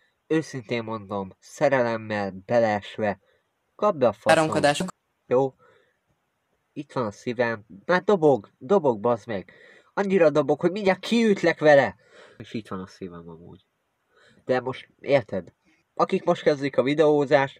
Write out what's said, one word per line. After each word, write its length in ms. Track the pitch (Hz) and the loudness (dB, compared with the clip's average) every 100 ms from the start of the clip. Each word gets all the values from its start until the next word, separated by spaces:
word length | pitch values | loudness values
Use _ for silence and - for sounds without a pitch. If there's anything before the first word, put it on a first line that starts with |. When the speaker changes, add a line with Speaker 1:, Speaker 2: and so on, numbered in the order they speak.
| _ _ _ | _ _ _
Speaker 1:
őszintén 560 | 160 151 135 110 120 | -4 -4 -12 -6 -6
mondom, 520 | 110 113 98 104 95 - | -6 -10 -8 -8 -8 -12
szerelemmel 920 | _ - 147 135 120 113 110 107 98 95 - | _ -2 0 2 0 -4 -6 -6 -4 -8 -2
beleesve, 720 | 120 113 104 - - 107 95 _ _ _ _ _ - | 0 2 0 -6 -6 -4 -4 _ _ _ _ _ -4
kap 200 | 208 170 | -2 2
be 120 | 123 | 0
a 60 | |
faszom. 200 | 101 - | 0 0
Speaker 2:
Káromkodások. 540 | 160 156 156 147 147 185 - _ _ _ | 2 2 2 0 0 -6 -12 _ _ _
Speaker 1:
Jó? 300 | 127 135 - _ _ _ _ _ _ _ _ _ _ _ | 0 0 -6 _ _ _ _ _ _ _ _ _ _ _
Itt 180 | - 147 | -16 -10
van 140 | 143 113 | -6 -6
a 60 | |
szívem. 540 | 101 - 117 120 113 - 92 - | -6 -8 -4 -4 -4 -12 -14 -2
Már 180 | 180 | 0
dobog, 460 | - 202 156 127 - _ | 2 2 4 2 -2 _
dobog, 420 | 131 202 147 110 | -2 0 2 0
bazd 280 | 113 120 - | 0 -2 -4
meg. 260 | 104 87 - - - _ | -10 -10 -20 -20 -20 _
Annyira 360 | - 202 190 160 | -8 -2 4 4
dobog, 300 | 156 139 147 | 4 0 0
hogy 120 | 175 | -2
mindjárt 280 | 185 196 180 | 0 -2 -2
kiütlek 600 | - 233 226 190 170 156 | 0 0 2 2 0 2
vele. 360 | 151 143 120 - _ - - - | 6 6 4 -4 _ -20 -20 -20
És 160 | 107 | -14
itt 140 | 120 104 | -12 -10
van 120 | 98 | -12
a 80 | 92 | -14
szívem 420 | - 92 87 85 | -14 -16 -16 -20
amúgy. 360 | 82 87 90 _ _ _ _ _ _ _ _ - | -20 -20 -20 _ _ _ _ _ _ _ _ -4
De 140 | 127 | -4
most, 300 | 123 127 - _ | -4 -10 -16 _
érted? 540 | - 139 107 98 85 _ _ _ _ - | -2 0 0 -8 -10 _ _ _ _ -6
Akik 240 | 175 190 | -2 -2
most 180 | 175 175 | -2 0
kezdik 360 | - 147 139 - | 0 0 -2 -2
a 60 | |
videózást, 760 | 127 147 151 147 139 147 135 - | -2 2 2 2 2 2 0 -6